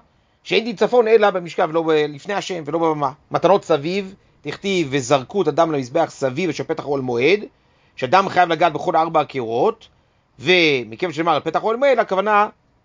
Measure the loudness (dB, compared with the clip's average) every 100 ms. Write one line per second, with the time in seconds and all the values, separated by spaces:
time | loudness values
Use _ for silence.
0 | _ _ _ _ -2 -2 -2 -2 2 2
1 | 4 4 4 0 -6 -4 -2 0 2 0
2 | 0 -6 -8 -8 -6 -8 -6 -2 0 0
3 | -4 -6 -8 0 4 2 2 -2 0 -4
4 | -6 -14 _ _ -12 -8 -2 -2 0 -2
5 | 0 0 0 -2 0 2 0 0 -4 -2
6 | -4 -2 -4 -2 -4 -4 -6 -6 -4 -4
7 | -2 0 2 2 -2 _ _ _ _ -8
8 | 0 2 2 2 2 2 0 0 -2 0
9 | 0 0 -2 -4 -4 0 0 -2 -16 _
10 | _ _ _ -8 2 4 4 2 -4 -6
11 | -6 -2 0 0 0 -2 -2 0 2 2
12 | 0 0 2 2 2 -4 _ _